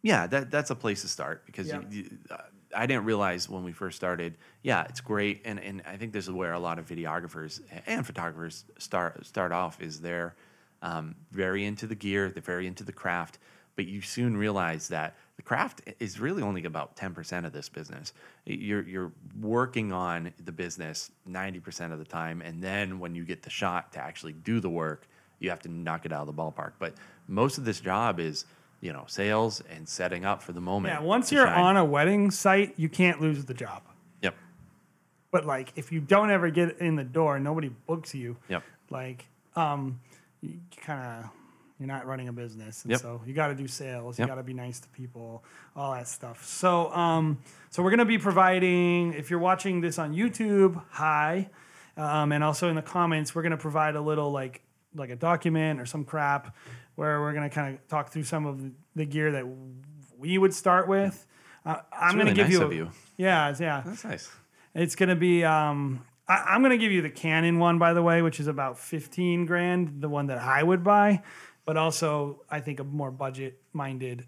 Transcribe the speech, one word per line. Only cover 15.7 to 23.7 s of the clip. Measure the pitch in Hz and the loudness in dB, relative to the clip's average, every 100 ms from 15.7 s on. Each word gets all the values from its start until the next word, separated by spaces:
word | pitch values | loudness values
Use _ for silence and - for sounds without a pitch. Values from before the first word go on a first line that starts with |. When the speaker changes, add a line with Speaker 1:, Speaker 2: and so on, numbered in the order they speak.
| - - | -6 -20
Speaker 1:
i-, | - | -10
is | 110 95 | -10 -6
really | 123 196 | -6 -4
only | 104 95 | -4 -4
about | 85 82 71 - | -6 -6 -8 -10
ten | 98 | -10
percent | 85 80 87 85 | -10 -10 -8 -8
of | |
this | 73 - | -12 -14
business. | - 76 67 76 _ - _ - | -16 -16 -14 -16 _ -20 _ -12
You're, | - 104 104 | -10 -4 -4
you're | 87 92 90 - - 104 | -4 -8 -8 -12 -18 -10
working | 107 120 127 123 107 | -2 -2 0 -2 -4
on | 92 90 85 85 - | -4 -4 -4 -8 -12
the | 87 | -14
business | 80 87 82 78 76 - _ 90 | -10 -10 -8 -10 -10 -12 _ -14
ninety | 90 95 92 | -8 -8 -10
percent | 82 - 85 | -12 -10 -10
of | 78 | -10
the | |
time, | 78 85 82 82 | -10 -8 -8 -8
and | 82 82 | -10 -10
then | 92 101 98 92 | -6 -4 -6 -6
when | 87 | -8
you | 85 | -10
get | 82 85 | -8 -10
the | - | -10
shot | - 98 | -6 -4